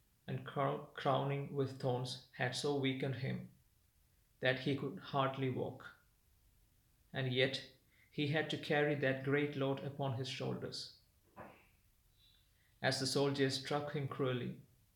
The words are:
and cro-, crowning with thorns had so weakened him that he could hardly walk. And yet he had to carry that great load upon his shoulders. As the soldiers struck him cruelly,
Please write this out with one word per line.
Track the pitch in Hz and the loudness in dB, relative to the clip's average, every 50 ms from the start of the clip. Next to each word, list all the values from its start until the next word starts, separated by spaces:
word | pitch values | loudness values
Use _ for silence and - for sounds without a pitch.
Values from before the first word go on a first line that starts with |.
| _ _ _ _ _ - | _ _ _ _ _ -6
and | 135 127 - | -6 -6 -6
cro-, | - - 147 139 139 - - - - - | -4 -2 0 0 0 0 -2 -6 -10 -8
crowning | - - - - 135 139 139 139 143 139 - | -2 2 2 2 4 2 0 -2 -2 -4 -2
with | 143 143 131 131 - - | -2 0 0 -2 -2 -2
thorns | - 131 123 123 131 - - - - - - | 0 0 0 0 0 -4 -6 -10 -12 -12 -6
had | - 127 123 - | -2 -2 -2 -2
so | - - 143 143 | 0 0 0 2
weakened | 135 131 135 131 131 143 135 123 | 2 2 2 0 0 -2 -2 -2
him | - 135 131 123 - - - - - _ _ _ _ _ _ _ _ _ _ _ _ _ _ _ _ - | -2 -4 -4 -4 -4 -6 -10 -14 -20 _ _ _ _ _ _ _ _ _ _ _ _ _ _ _ _ 2
that | 127 127 127 | 2 2 2
he | - 147 135 | 2 0 0
could | 139 151 135 - - - | 0 -2 -4 -6 -8 -8
hardly | - - 139 131 131 - 135 135 127 | -2 0 2 2 2 0 0 -2 -2
walk. | 120 107 - - - - - - - - _ _ _ _ _ _ _ _ _ _ _ _ _ _ _ _ _ _ _ _ _ _ - | 0 -2 -2 -4 -6 -8 -14 -18 -18 -20 _ _ _ _ _ _ _ _ _ _ _ _ _ _ _ _ _ _ _ _ _ _ -4
And | 143 131 127 123 | -2 -2 0 4
yet | 127 127 135 - - - - - - _ _ _ _ - _ - | 4 4 4 2 0 -6 -10 -18 -20 _ _ _ _ -20 _ -4
he | 151 151 143 | -2 0 2
had | 156 156 151 - | 2 2 2 0
to | 156 | -2
carry | 139 - - 156 147 147 151 147 | -2 0 2 4 4 4 4 4
that | 135 135 131 131 131 131 | 2 2 2 2 2 2
great | 135 139 143 147 147 - | 2 2 2 2 2 0
load | 139 135 135 135 - 147 | 0 0 0 0 0 -4
upon | 139 - - 139 135 120 | -6 -4 -2 -2 -2 -2
his | 131 131 - | -2 -4 -4
shoulders. | - - 131 131 127 127 - - - - - - - - _ _ _ _ _ _ _ - - - - - - - _ _ _ _ _ _ _ _ _ _ _ - _ _ _ _ _ _ _ _ _ _ | -4 -4 -4 -2 -4 -4 -4 -6 -8 -8 -10 -12 -14 -20 _ _ _ _ _ _ _ -18 -18 -18 -18 -20 -20 -20 _ _ _ _ _ _ _ _ _ _ _ -20 _ _ _ _ _ _ _ _ _ _
As | - 135 127 - | 0 0 2 2
the | 135 | 0
soldiers | 131 - 139 143 139 135 139 135 135 - | 2 4 4 4 4 4 4 4 2 2
struck | - - - 147 147 143 147 - | 0 -2 0 0 0 0 -2 -2
him | 147 135 | -2 -4
cruelly, | 131 - - 139 127 127 123 123 127 - - - - _ _ _ _ _ | -2 -2 0 0 0 0 0 -2 -4 -6 -8 -12 -20 _ _ _ _ _